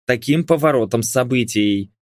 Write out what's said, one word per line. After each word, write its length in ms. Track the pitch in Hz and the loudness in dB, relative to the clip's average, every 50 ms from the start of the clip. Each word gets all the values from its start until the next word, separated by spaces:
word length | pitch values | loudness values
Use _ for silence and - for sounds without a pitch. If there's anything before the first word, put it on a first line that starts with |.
| _ | _
таким 380 | - 123 120 120 - 143 160 170 | -4 -4 -4 0 0 0 0 2
поворотом 580 | - 170 151 147 156 143 127 113 98 - 117 113 | 0 0 2 2 2 2 2 0 0 -2 -2 -2
событий, 880 | - - 131 127 123 131 127 120 117 - 107 104 104 101 101 98 - _ _ _ _ | 0 0 -2 0 0 0 -2 -2 0 0 0 2 2 0 0 -2 -6 _ _ _ _